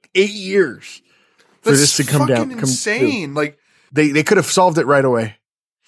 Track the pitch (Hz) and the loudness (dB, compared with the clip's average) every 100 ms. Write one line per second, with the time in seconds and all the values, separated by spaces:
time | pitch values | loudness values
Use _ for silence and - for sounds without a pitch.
0 | _ 185 202 208 190 196 151 104 - - | _ -2 -2 -4 -2 0 0 -4 -18 -20
1 | _ _ _ _ _ _ - 139 143 - | _ _ _ _ _ _ 0 2 2 0
2 | 131 147 131 120 113 - 135 - - 226 | 0 0 2 0 -2 -6 -6 -4 -4 -2
3 | 349 247 151 143 147 - _ _ _ 131 | -2 -2 -6 -6 -6 -8 _ _ _ 0
4 | 151 147 156 202 - - 180 160 131 143 | 2 2 2 2 2 2 2 2 2 2
5 | 135 120 113 - _ _ _ _ | 2 0 -2 -10 _ _ _ _